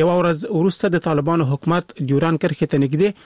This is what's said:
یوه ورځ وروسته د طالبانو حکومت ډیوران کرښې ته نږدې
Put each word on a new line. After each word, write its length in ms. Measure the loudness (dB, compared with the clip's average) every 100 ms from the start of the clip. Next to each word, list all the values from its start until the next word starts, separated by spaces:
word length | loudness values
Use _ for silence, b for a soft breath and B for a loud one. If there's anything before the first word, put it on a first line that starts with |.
یوه 120 | 2 2
ورځ 260 | 0 -2 -2
وروسته 380 | 0 0 0 -2
د 140 | 0 0
طالبانو 420 | 0 0 0 0
حکومت 420 | -2 0 -2 -4 -8
ډیوران 400 | -2 0 0 0
کرښې 300 | -2 -2 -2
ته 60 | 0
نږدې 320 | 0 0 0 -2